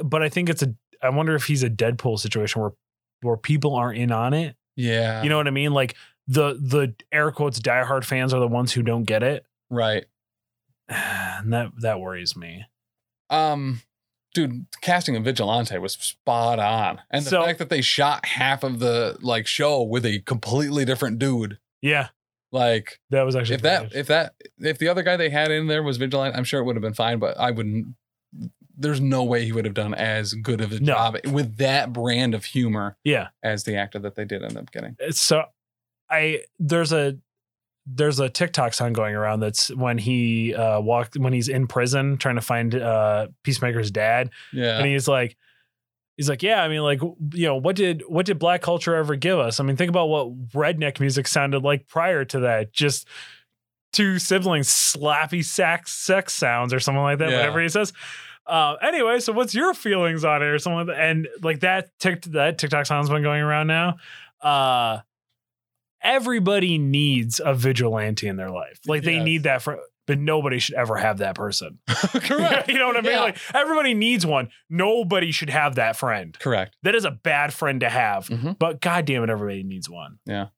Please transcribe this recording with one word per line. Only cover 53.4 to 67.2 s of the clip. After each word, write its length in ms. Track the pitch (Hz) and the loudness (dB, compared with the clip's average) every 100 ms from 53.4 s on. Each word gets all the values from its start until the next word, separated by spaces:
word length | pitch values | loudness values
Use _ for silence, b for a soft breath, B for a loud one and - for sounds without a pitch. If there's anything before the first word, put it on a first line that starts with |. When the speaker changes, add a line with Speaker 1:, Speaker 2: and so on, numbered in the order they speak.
| B _ _ _ _ | B _ _ _ _
Speaker 1:
two 260 | - 196 185 | 2 2 2
siblings 500 | - 190 185 156 131 | 2 2 4 2 2
slappy 760 | - - 139 147 147 156 175 | 2 2 0 0 2 0 -2
sax, 480 | 156 - 170 170 - | -2 0 2 2 -4
sex 420 | - - 190 185 - | -6 0 0 0 -2
sounds 400 | 135 120 123 127 | 0 2 0 0
or 40 | |
something 220 | 131 139 | 0 2
like 160 | 143 143 | 2 2
that," 140 | 156 | 2
Speaker 2:
Yeah. 60 | 127 | 2
Speaker 1:
whatever 240 | 143 156 | 2 2
he 80 | 165 | 0
says. 240 | 196 208 B B B B B - | 0 -2 B B B B B 0
Uh, 300 | 165 151 151 | 2 2 2
anyway, 360 | 277 339 226 247 | 0 2 2 2
so 140 | 233 | 0
what's 220 | 220 247 226 | 0 0 2
your 180 | 359 | 0
feelings 500 | 349 220 190 170 160 | 0 0 2 2 2
on 200 | 151 147 | 2 2
it 20 | 147 | 2
or 140 | 147 | 0
something 260 | 175 170 170 | 0 -2 -2
like 20 | 151 | 0
that? 40 | |
And, 240 | 160 160 156 - | 2 2 -2 -4
like, 200 | 165 151 | -2 0
that 360 | 180 185 180 - | 2 0 -4 -2
Tik-, 280 | 185 180 175 | -2 -2 -2
that 340 | 151 151 165 | 0 2 0
TikTok 260 | 151 147 139 | 0 0 0
song's 240 | 147 147 | 0 0
been 140 | 151 | 0
going 180 | 147 147 | 0 0
around 240 | 151 151 156 | 0 0 2
now. 300 | 165 175 175 B B B _ | 0 0 -4 B B B _
Uh, 600 | 147 143 135 127 117 110 - _ _ _ _ _ _ _ _ - | 2 2 4 2 0 -2 -8 _ _ _ _ _ _ _ _ -4
everybody 760 | 208 269 240 233 185 202 180 160 | 0 2 2 0 2 2 2 0
needs 600 | 139 143 147 131 | 2 2 2 2